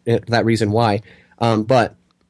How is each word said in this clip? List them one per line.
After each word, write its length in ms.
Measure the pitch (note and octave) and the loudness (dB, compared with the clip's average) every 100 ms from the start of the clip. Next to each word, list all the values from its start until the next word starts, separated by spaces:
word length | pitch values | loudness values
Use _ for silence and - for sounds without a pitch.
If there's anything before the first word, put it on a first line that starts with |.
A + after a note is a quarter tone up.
that 400 | - A#2 - A#2 | -4 -4 -2 0
reason 260 | A2 A2 G#2+ | 0 0 0
why. 320 | G#2+ A2+ G2+ - - _ - | 0 0 -2 -6 -20 _ -4
Um, 260 | A#2 A2 | -2 0
but 320 | G#2+ C3 G#2+ - _ _ | 0 0 0 -6 _ _